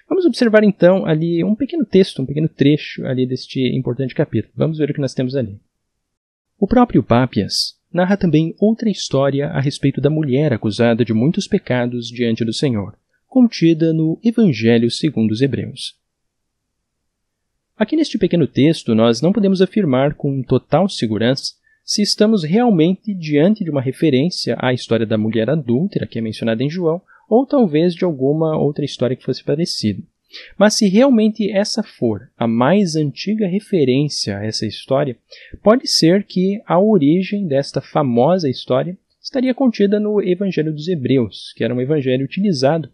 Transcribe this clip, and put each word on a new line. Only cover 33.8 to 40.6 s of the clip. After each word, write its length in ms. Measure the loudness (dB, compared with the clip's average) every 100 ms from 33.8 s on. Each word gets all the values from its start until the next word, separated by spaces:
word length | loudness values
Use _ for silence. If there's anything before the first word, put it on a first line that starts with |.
| 2 2 0 -4 -6 -6
a 80 |
essa 220 | -6 -6 -6
história, 500 | -8 -4 -2 -2 -6 _ -20 -20 -2
pode 260 | 2 2 2
ser 360 | 0 2 2
que 360 | 0 -2 -2 -2 -2
a 160 | 2
origem 640 | 4 4 4 4 0 -4 -2
desta 320 | -2 -2 -6
famosa 680 | -4 -2 0 2 2 2 0
história 480 | -4 -2 -2 -2 -10 _ _
estaria 320 | -8 -4 -2
contida 460 | 0 0 2 0 0
no 200 | 0 -2
Evangelho 500 | 0 0 -2 -2